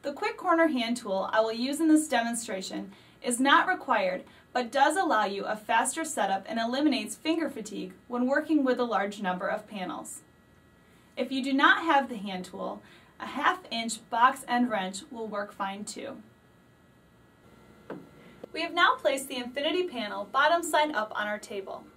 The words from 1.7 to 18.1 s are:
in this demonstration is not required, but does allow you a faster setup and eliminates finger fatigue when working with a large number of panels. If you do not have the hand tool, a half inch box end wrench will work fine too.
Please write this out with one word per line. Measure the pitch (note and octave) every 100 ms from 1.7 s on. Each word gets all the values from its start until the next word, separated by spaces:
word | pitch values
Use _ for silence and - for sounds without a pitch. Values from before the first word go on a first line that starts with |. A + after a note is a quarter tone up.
| C#4+
in | D#4+
this | D4+ D4+
demonstration | A#3+ A#3 A#3 - F#3+ F#3+ F#3+ G3 - - _
is | - A#3+
not | C4+ D#4+ F4
required, | F#4 - A3+ F#3+ F3 - - _
but | B3 A#3
does | C4+ C#4 D#4
allow | F4+ A3
you | G3+ G3
a | G3 G#3+
faster | - A3+ C4+ E4
setup | D#4+ - G3 F#3+ F#3+
and | A3+
eliminates | A#3 C4 D4+ A3+ G#3+ -
finger | D#4 E4 D4+
fatigue | - G3+ G3+ F#3 - _
when | A#3+ B3+
working | C#4+ D4+ D4+
with | C4 B3
a |
large | A#3+ G3 G3+ G3+
number | F#3+ F#3 G3
of | G#3 -
panels. | G#3 F3+ - - - _ _ _ _ _ _ _ _ _ -
If | B3
you | C4+
do | C4+
not | C4+ D#4 F#4+
have | E4 C#4 A#3+
the | A#3
hand | G3 F#3
tool, | F3+ F#3+ F#3 G3+ - - - _
a | -
half | B3+ D#4 F#4 -
inch | A#3 A3+ - -
box | A#3 B3 C#4 -
end | B3 B3
wrench | G#3 F#3 F#3+ -
will | A#3 A3
work | G#3 G3+
fine | - G3 G3
too. | G#3 - - - - _ _ _ _ _ _ _ _ _ _ _ - - - - - - -